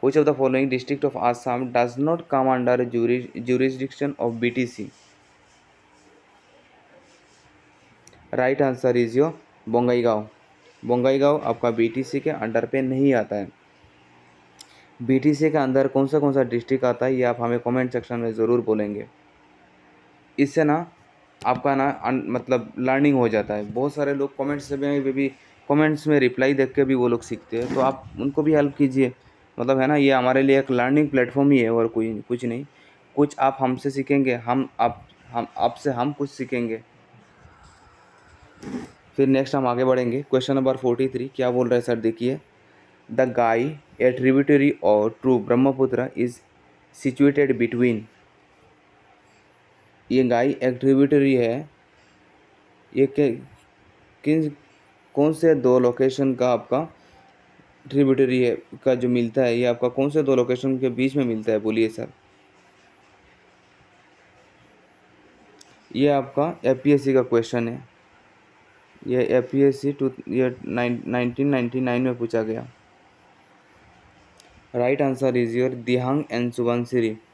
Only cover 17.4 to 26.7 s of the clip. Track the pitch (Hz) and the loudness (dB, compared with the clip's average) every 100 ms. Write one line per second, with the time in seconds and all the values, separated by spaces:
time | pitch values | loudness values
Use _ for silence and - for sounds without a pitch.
17.4 | 120 120 120 127 127 123 113 120 117 110 | -2 -2 -2 -2 -2 -4 -6 -6 -6 -2
18.4 | 113 120 113 107 104 104 - _ _ _ | 0 0 0 -2 -2 -6 -12 _ _ _
19.4 | _ _ _ _ _ _ _ _ _ - | _ _ _ _ _ _ _ _ _ -2
20.4 | 139 160 151 151 175 _ _ _ _ _ | -2 2 2 0 -4 _ _ _ _ _
21.4 | - 123 143 135 135 - 107 127 - 123 | -4 -2 0 0 0 -2 -4 -4 -4 -6
22.4 | 123 127 110 - 127 135 143 135 117 107 | -2 -2 -2 -6 -2 2 4 4 2 0
23.4 | 101 104 104 107 139 143 143 139 139 - | -2 -6 -6 -4 -4 -2 -4 -2 -6 -4
24.4 | 135 147 139 139 143 143 135 135 139 - | -6 -6 -8 -6 -2 -2 -2 -2 -4 -6
25.4 | - _ _ 143 156 147 156 147 127 123 | -20 _ _ 2 2 0 2 2 2 2
26.4 | 131 139 131 | 0 2 0